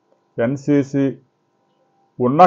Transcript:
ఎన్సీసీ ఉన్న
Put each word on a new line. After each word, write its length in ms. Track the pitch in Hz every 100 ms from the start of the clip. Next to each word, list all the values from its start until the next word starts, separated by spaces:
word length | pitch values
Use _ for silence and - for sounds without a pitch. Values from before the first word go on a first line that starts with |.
| _ _ _ - 117
ఎన్సీసీ 600 | 139 139 143 135 143 135 117 _ _ _ _ _ _ _ _ _ - 123
ఉన్న 140 | 143